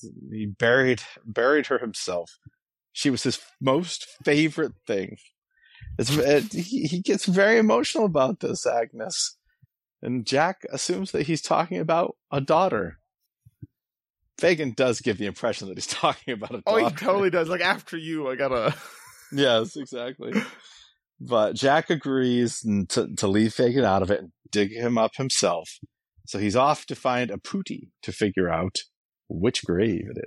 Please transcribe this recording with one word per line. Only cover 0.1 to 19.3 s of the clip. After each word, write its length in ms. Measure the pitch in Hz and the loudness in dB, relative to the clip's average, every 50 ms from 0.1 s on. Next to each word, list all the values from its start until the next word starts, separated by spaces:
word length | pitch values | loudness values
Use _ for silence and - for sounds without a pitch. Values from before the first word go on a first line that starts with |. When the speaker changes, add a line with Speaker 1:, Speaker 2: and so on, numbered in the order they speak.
| - - - - | -16 -18 -16 -12
Speaker 1:
He 140 | 110 107 107 104 | -8 -8 -6 -8
buried, 560 | 98 - - 117 120 135 131 127 123 110 - - - - _ | -4 0 4 6 6 6 6 4 2 0 -2 -12 -18 -18 _
buried 420 | 113 104 - 117 131 147 151 131 - | -6 -2 0 2 4 4 4 2 2
her 100 | 139 123 | 0 0
himself. 520 | 123 110 98 - - - 90 87 85 - - _ _ - _ _ _ _ _ _ _ _ | 0 -4 -6 -6 -6 -4 -4 -4 -6 -8 -14 _ _ -20 _ _ _ _ _ _ _ _
She 180 | _ - - 143 | _ -2 0 0
was 120 | 127 113 - | 0 2 0
his 160 | 135 113 - - - _ _ | -2 -2 -2 -8 -16 _ _
most 440 | 131 135 135 156 180 170 - - - - - _ - | 0 2 2 2 0 -2 -8 -10 -12 -16 -18 _ 0
favorite 480 | 151 147 147 160 156 151 165 156 113 - _ _ - | 2 4 4 2 2 0 -2 -4 -4 -6 _ _ -4
thing. 300 | 110 98 95 - - - _ _ _ _ _ _ _ _ _ _ _ - - - - - | -4 -4 -4 -6 -10 -16 _ _ _ _ _ _ _ _ _ _ _ -20 -18 -10 -4 -2
It's, 100 | - 120 | 0 2
it, 420 | 139 151 131 139 147 143 127 214 - | 2 2 4 6 6 4 4 2 -4
he, 300 | - 175 185 247 - - | -6 -4 -2 -2 -2 -2
he 180 | 147 170 180 | -2 -2 -2
gets 240 | 196 - 202 202 - | 0 0 0 2 2
very 320 | - 175 190 196 214 226 - | 2 4 4 6 6 6 6
emotional 460 | 220 214 220 240 302 - - 330 226 | 6 6 4 2 2 0 0 0 0
about 340 | 196 160 147 131 131 - - | 2 4 2 2 2 0 -2
this, 260 | - 123 117 - - | -4 -4 -4 -2 -2
Agnes. 720 | 120 117 120 117 - - 117 110 98 - - - - - _ _ _ _ _ _ _ _ _ _ _ _ _ | 0 0 0 -2 -4 -6 -10 -8 -8 -4 -4 -4 -6 -6 _ _ _ _ _ _ _ _ _ _ _ _ _
And 240 | - - 123 127 110 | -6 -4 -4 -4 -2
Jack 380 | - 135 139 156 180 190 - - - | 0 2 2 2 2 -2 -6 -10 -10
assumes 400 | - 135 - - 180 185 190 - | -8 -6 -4 -4 -2 -4 -4 -4
that 160 | - 147 151 143 | -2 -2 -2 0
he's 140 | 165 143 | -2 -4
talking 360 | - - 160 160 165 170 185 175 | 0 0 0 0 0 0 -2 -4
about 380 | 160 160 165 165 185 - - - _ _ | -2 0 0 0 0 -2 -4 -10 _ _
a 100 | - 143 | -4 -4
daughter. 580 | 139 - 160 165 190 185 131 107 92 85 - - _ _ _ _ _ _ _ _ _ - _ _ - - _ _ _ _ _ _ _ _ _ _ _ _ _ - | 0 2 4 4 4 2 0 -2 -4 -4 -8 -14 _ _ _ _ _ _ _ _ _ -20 _ _ -20 -20 _ _ _ _ _ _ _ _ _ _ _ _ _ 0
Fagin 340 | - 170 180 151 156 127 110 | 2 2 4 2 0 -4 0
does 260 | - 131 127 117 - | 2 2 2 2 0
give 200 | - 123 104 90 | 0 -2 -2 0
the 80 | 104 101 | -2 -6
impression 400 | 87 - - 117 104 - - 95 | -6 -2 -2 -2 -2 -4 -8 -10
that 100 | 92 95 | -10 -10
he's 100 | - - | -8 -8
<laughs> 0 | |
talking 460 | - - - 151 - - - - 123 | -6 0 0 0 0 -2 -6 -8 -8
about 160 | 104 104 - 123 | -8 -8 -10 -10
a 60 | 104 | -6
daughter. 200 | - - 214 226 | -2 0 2 2
Speaker 2:
Oh, 80 | - - | 2 2
he 60 | 156 | -2
totally 340 | 156 196 247 185 202 196 185 | -2 -2 0 0 2 2 2
does. 180 | 170 180 165 156 | 2 0 0 0
Like, 120 | 185 175 | -2 -2
"After 340 | 175 185 196 214 - - - | 0 0 0 -2 -4 -10 -12
you, 320 | 165 160 160 160 156 147 131 | -10 -8 -8 -6 -6 -4 -4
I 80 | 131 | -4
gotta" 400 | 127 139 135 131 120 107 139 143 - - - - - - | -2 -2 0 0 0 0 -2 -2 -4 -10 -18 -20 -20 -20
<laughs> 280 | - - - - - | -20 -20 -20 -20 -8